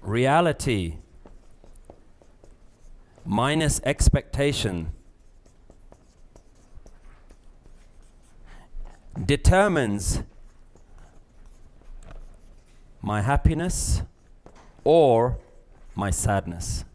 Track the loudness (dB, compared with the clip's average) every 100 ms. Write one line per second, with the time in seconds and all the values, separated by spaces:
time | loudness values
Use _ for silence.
0 | -4 0 4 4 2 0 -2 -2 -2 -8
1 | -16 -20 -20 -20 -20 -20 -20 -20 -20 -20
2 | -20 -20 -20 -20 -20 -20 -20 -20 -20 -20
3 | -20 -18 -6 -2 0 0 0 -2 -2 2
4 | 2 2 -2 -2 -2 0 -4 -4 -8 -12
5 | -16 -20 -20 -20 -20 _ -20 -20 -20 -20
6 | _ _ -20 -20 -20 -20 -20 -20 -20 -20
7 | -20 -20 -20 -20 -20 -20 -20 -20 -20 -20
8 | -20 -20 -20 -20 -20 -20 -16 -12 -12 -14
9 | -16 -10 -2 2 6 6 4 2 0 -2
10 | -2 -2 -4 -18 -20 -20 -20 -20 -20 -20
11 | -20 -20 -20 -20 -20 -20 -20 -20 -20 -18
12 | -18 -18 -18 -20 -20 -20 -20 -20 -20 -14
13 | -4 -2 0 2 2 0 -2 -4 0 -2
14 | -2 _ -20 -20 -20 -20 -20 -6 2 4
15 | 6 4 2 -2 -10 -20 -20 -20 -16 -6
16 | -2 -2 0 0 -2 -8 -8 -8 -10